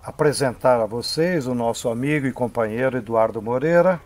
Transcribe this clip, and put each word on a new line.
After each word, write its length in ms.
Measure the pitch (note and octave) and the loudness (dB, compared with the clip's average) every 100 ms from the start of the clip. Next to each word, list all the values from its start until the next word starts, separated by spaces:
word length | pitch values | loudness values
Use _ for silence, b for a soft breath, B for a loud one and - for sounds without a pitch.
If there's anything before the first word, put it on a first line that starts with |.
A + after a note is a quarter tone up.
apresentar 760 | - - D3 B2+ C3+ G#2+ C3+ A#2+ | -16 0 0 2 -2 2 2 4
a 60 | A2 | 2
vocês 640 | A#2 - D3+ E3+ F3 B2+ | -4 -6 -2 0 0 -2
o 60 | |
nosso 360 | B2 A#2 A2+ B2 | -2 -2 -2 -4
amigo 380 | A#2 C3+ D3+ C3+ | -2 0 0 -2
e 40 | |
companheiro 680 | A#2+ A#2+ - A2 A2+ C3 B2+ | -2 -4 -2 -2 0 -2 -2
Eduardo 440 | A2+ A2+ A2 A2 | 0 2 2 0
Moreira 580 | G#2+ B2+ D3+ E3+ F3+ F3 | -4 -2 2 4 4 0